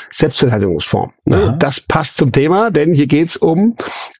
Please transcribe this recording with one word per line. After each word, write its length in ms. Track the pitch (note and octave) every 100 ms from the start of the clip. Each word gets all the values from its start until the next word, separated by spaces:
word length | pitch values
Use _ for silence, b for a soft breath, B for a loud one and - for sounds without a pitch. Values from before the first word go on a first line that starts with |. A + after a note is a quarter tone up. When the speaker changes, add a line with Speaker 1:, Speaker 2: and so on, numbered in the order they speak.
| B
Speaker 1:
Selbstverteidigungsform. 1000 | - D3+ - C3 G#2+ G2 D#2+ - G#2 - - -
Ne? 100 | -
Speaker 2:
Aha. 200 | F#3 D3
Speaker 1:
Das 200 | - -
passt 360 | - D#3+ D3 -
zum 140 | C#3+
Thema, 400 | C3+ D3+ F#3+ A#3
denn 240 | D#3+ D#3 D3
hier 100 | C#3+
geht's 320 | D3+ E3 -
um 380 | E3 E3 A3 A3+ B B B